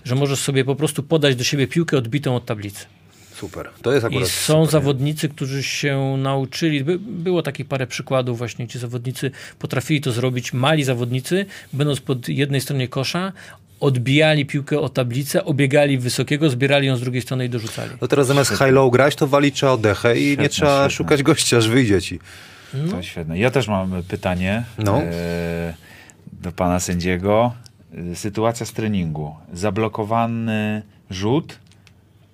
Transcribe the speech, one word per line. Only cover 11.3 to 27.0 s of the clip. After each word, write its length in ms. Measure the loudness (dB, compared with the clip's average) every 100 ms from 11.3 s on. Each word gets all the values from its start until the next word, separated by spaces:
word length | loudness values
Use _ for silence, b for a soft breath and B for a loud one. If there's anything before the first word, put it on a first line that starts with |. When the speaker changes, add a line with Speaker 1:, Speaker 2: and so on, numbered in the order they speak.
| -2 -4 B B
Speaker 1:
będąc 280 | -2 0 -2
po 160 | -2 -4 -4
jednej 320 | -2 0 -2
stronie 280 | -2 -2 -4
kosza, 440 | -4 -4 -4 -6 -8 B B _ -2
odbijali 680 | 0 0 2 6 6 4 0
piłkę 340 | -4 -2 -2
od 140 | 0
tablicę, 500 | -2 -2 -2 -2 -2
obiegali 540 | 0 2 4 4 4 2
wysokiego, 520 | 0 -2 -2 2 2
zbierali 360 | 2 2 4 2
ją 100 | 0
z 40 |
drugiej 220 | -2 -4
strony 220 | -4 -4
i 40 | -4
dorzucali. 420 | -4 -6 -8 -10 -6
Speaker 2:
No 80 | 2
teraz 180 | 4 6
zamiast 240 | 4 4
Speaker 3:
Super. 160 | 4 6
Speaker 2:
high-low 240 | 6 6
grać, 240 | 6 4 4
to 100 | 2
wali 260 | 4 4
trzeba 200 | 2 2
o 40 | 4
dechę 400 | 2 2 4 4
i 80 | 2
Speaker 3:
Świetne, 160 | 2
Speaker 2:
nie 60 | 0
trzeba 220 | 2 4 4
Speaker 3:
świetne. 100 | 2 0
Speaker 2:
szukać 260 | 2 2
gościa, 340 | 4 2 4 4
aż 120 | 4
wyjdzie 340 | 4 4 2
ci. 160 | 0 -8 B B B B B
Speaker 1:
No. 180 | -6 -4
Speaker 3:
To 100 | -4
świetne. 360 | -8 -8 -6 0
Ja 120 | 2
też 180 | 2 0
mam 340 | 0 -2 -4 -6
pytanie, 560 | -4 -2 -2 0 -2 -4 -4
Speaker 2:
No. 240 | 0 2
Speaker 3:
e, 720 | 0 -4 -4 -4 -4 -4 -6 -10 B B B B -20
do 200 | -12 -10
pana 280 | -2 0 0
sędziego. 720 | 0 -2